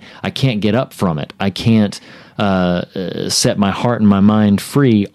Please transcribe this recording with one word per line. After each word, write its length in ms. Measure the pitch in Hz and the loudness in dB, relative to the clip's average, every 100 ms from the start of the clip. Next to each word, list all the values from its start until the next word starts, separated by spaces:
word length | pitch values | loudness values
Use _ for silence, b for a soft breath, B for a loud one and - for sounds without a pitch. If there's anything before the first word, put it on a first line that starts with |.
| B B | B B
I 80 | 98 | -8
can't 320 | - 135 107 | -2 -2 0
get 140 | 104 113 | 0 -2
up 180 | - | -2
from 240 | - 95 76 | -4 -4 -2
it. 160 | - - | -6 -6
I 100 | 98 | -6
can't, 500 | - 113 110 104 - B B B B | -2 2 2 2 -4 B B B B
uh, 460 | 101 95 90 87 - 95 | 0 0 0 -2 -4 -8
uh, 340 | 87 85 95 | -8 -6 -4
set 280 | - 123 95 | -2 0 0
my 140 | 98 | 0
heart 280 | 92 123 117 | 0 -2 2
and 80 | 107 | 2
my 100 | 98 | 4
mind 420 | 104 107 104 98 | 4 4 2 0
free 460 | - 139 135 107 98 | 0 0 2 2 0